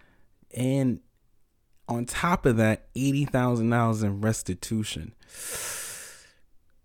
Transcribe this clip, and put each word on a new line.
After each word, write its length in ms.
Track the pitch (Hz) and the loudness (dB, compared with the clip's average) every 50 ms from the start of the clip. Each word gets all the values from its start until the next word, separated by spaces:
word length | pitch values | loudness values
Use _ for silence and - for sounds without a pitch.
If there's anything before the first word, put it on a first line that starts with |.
| _ _ _ _ - - _ _ _ - - | _ _ _ _ -20 -20 _ _ _ -12 -6
and 460 | - 127 131 135 139 135 127 113 - - _ _ _ _ _ _ _ _ _ _ _ _ _ _ _ _ - | -2 0 0 2 2 2 0 0 -2 -6 _ _ _ _ _ _ _ _ _ _ _ _ _ _ _ _ -6
on 180 | 123 120 120 | -4 -4 -4
top 400 | - - - - 170 180 185 - | -4 -4 -2 0 2 2 4 4
of 120 | 147 117 110 | 4 4 6
that, 300 | 110 110 110 - - - - | 6 4 4 2 -2 -8 -4
eighty 300 | 120 131 139 135 139 143 | -2 0 2 2 2 0
thousand 440 | 135 - 131 123 123 123 117 113 117 | 0 2 2 2 2 2 2 2 2
dollars 340 | 117 120 117 117 113 107 110 | 2 4 2 2 2 0 0
in 160 | 101 98 98 | -2 -2 0
restitution. 960 | 104 110 110 - - - 92 90 - - 113 110 104 - - - 80 92 - _ - - - - - - - - - - - - - - - - - - - - - - _ _ - _ - - _ _ _ _ _ | 0 0 0 0 -2 -6 -8 -6 -6 -4 -4 -4 -4 -4 -6 -8 -10 -12 -14 _ -20 -20 -18 -14 -12 -10 -8 -8 -8 -8 -8 -10 -10 -12 -12 -14 -16 -18 -20 -20 -20 -20 _ _ -20 _ -20 -20 _ _ _ _ _